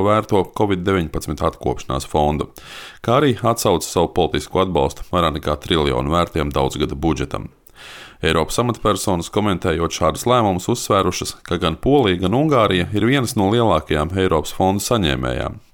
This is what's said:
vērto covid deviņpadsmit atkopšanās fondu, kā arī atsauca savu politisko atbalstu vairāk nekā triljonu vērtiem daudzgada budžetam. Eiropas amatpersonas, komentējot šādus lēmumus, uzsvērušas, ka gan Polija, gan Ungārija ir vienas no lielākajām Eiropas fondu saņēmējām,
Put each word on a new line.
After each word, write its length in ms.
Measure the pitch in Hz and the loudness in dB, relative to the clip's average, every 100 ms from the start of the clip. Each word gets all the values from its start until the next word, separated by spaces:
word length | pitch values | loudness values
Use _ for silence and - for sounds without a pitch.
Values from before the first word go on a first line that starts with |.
| 101 | 2
vērto 400 | 107 104 104 92 | 2 2 0 0
covid 320 | - 104 95 90 | -2 0 0 0
deviņpadsmit 560 | 95 80 80 - 73 82 | 0 0 -4 -6 -2 -2
atkopšanās 560 | - - 62 - 67 - | -2 -4 -4 -4 -6 -2
fondu, 460 | 78 73 73 67 - - - - - | 0 0 0 -4 -10 -20 -18 -18 -6
kā 160 | - 127 | 0 2
arī 160 | 147 110 | 2 2
atsauca 480 | 113 117 110 87 - | 0 2 2 2 0
savu 240 | 92 82 | 0 0
politisko 480 | - 78 76 - - 92 | 2 0 0 -2 0 0
atbalstu 420 | 78 69 - - | 2 0 -4 -4
vairāk 300 | 90 82 76 | 0 0 -2
nekā 180 | 76 73 - | -4 -4 0
triljonu 480 | 80 71 62 69 | 0 2 0 0
vērtiem 400 | 85 85 82 73 | 0 0 -2 -2
daudzgada 400 | 69 67 71 73 | 0 -2 -2 -4
budžetam. 560 | 71 80 76 - 52 55 - - - - - - - | 0 0 0 -4 -8 -10 -18 -20 -20 -20 -20 -20 -4
Eiropas 400 | 82 80 78 - | 0 0 0 0
amatpersonas, 720 | 120 113 107 95 - 87 85 | 0 0 0 0 0 -2 0
komentējot 640 | 104 104 87 92 80 82 | -2 0 0 -2 0 -2
šādus 300 | - 82 80 120 | 0 -2 0 0
lēmumus, 400 | 123 104 90 - | 2 2 0 -2
uzsvērušas, 640 | 120 - 101 92 - - - - | -2 2 2 2 -2 -8 -10 -6
ka 140 | 87 | -2
gan 140 | 87 82 | -2 0
Polija, 460 | 123 143 107 90 | 2 4 4 2
gan 100 | 92 | 2
Ungārija 540 | 120 160 131 101 92 87 | 2 2 4 4 2 0
ir 160 | 104 110 | 0 2
vienas 300 | 139 117 110 | 2 0 0
no 80 | 95 | 2
lielākajām 580 | 120 110 80 - 78 78 95 | 4 4 2 0 -2 0 0
Eiropas 380 | 92 78 76 - | 2 2 -2 0
fondu 260 | 95 101 | 0 0
saņēmējām, 760 | - 120 80 65 64 64 - - - | 0 0 0 0 -2 -4 -6 -10 -18